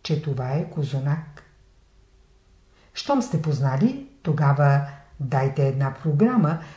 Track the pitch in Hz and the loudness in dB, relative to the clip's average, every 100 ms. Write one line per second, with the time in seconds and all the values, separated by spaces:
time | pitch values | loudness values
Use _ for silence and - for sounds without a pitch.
0 | - 147 147 127 127 143 190 - 139 139 | -4 -4 -2 -4 -2 -2 -4 -4 -4 -2
1 | 139 160 160 - - _ _ _ _ _ | -2 -2 -6 -18 -20 _ _ _ _ _
2 | _ _ _ _ _ _ _ _ _ - | _ _ _ _ _ _ _ _ _ -12
3 | - 277 - 156 160 127 135 135 226 269 | -2 0 0 -2 -2 0 0 2 0 0
4 | - _ - 151 143 139 143 139 143 - | -12 _ -4 2 2 4 4 4 0 -10
5 | - - 135 135 135 135 135 135 135 131 | -18 -8 -2 0 0 0 0 0 -2 -2
6 | 160 147 226 247 151 165 - | 0 2 4 4 2 0 -6